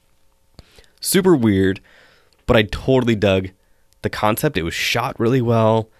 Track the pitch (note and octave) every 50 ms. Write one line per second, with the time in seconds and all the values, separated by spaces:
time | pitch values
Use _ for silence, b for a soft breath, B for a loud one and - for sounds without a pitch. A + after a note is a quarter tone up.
0 | _ _ _ _ _ _ _ _ _ _ _ - b b b b b b b b
1 | - - - F#3+ F#3+ F#3+ E3+ C#3 A2+ A2 G2+ F#2+ F#2+ F#2+ G2 - b b b b
2 | b b b b b b b b _ - B2 A2+ G#2+ G2+ - - - - C3 C3
3 | B2 A#2+ A#2 G#2 G2 G2+ F#2+ F#2+ F#2 F#2+ - _ _ _ _ _ _ _ _ _
4 | - G#2+ - - - G#2+ A2 - - D3+ C#3 F#2 D#2+ E2 - - - - - A#2+
5 | A#2 C3+ - - - A2 C3 C3 A#2+ A#2 A#2 A2+ A2 A2 A2+ A2+ A2 - _ _